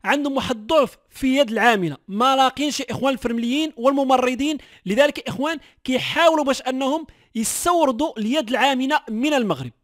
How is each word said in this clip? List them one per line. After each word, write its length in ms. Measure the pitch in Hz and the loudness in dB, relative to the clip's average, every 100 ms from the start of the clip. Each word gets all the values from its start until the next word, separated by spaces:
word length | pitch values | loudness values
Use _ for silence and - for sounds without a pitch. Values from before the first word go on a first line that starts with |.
عندهم 320 | 190 285 285 269 | 0 0 0 -2
واحد 200 | 190 233 | -4 -6
الضعف 420 | 214 320 247 - _ | 2 2 2 -4 _
في 280 | - 262 269 | -4 0 2
يد 140 | 254 | 2
العامله، 460 | 214 226 214 170 139 - | 4 4 4 0 -6 -8
ما 280 | 202 254 269 | 0 2 4
لاقينش 440 | 262 - 294 254 | 2 2 -4 -4
يا 60 | 269 | -6
اخوان 240 | 208 269 | -2 -2
الفرمليين 600 | 262 233 233 233 277 311 - | -2 -4 -4 -2 -2 -2 0
والممرضين. 800 | 247 277 269 262 254 247 285 302 - - 180 | 0 2 2 2 2 -2 -4 -4 -10 -14 -2
لذلك 320 | 214 294 - | 2 2 0
يا 60 | 254 | -10
اخوان 320 | 190 285 320 - _ | -6 -4 -6 -12 _
كيحاولوا 600 | - 254 - 294 330 311 | -4 -4 -2 2 4 4
باش 180 | 277 254 | 0 -2
انهم 460 | 254 262 269 311 311 _ _ 220 | -4 -4 -2 -4 -6 _ _ -6
يستوردوا 840 | 220 - 349 349 294 226 302 226 | -4 -2 0 2 2 0 -4 -2
اليد 300 | 214 294 226 | -2 -2 -2
العامله 500 | 240 262 262 269 302 - | 0 2 0 0 -2 -2
من 240 | 220 294 | -4 0
المغرب 380 | 285 214 143 123 _ | 0 0 -4 -6 _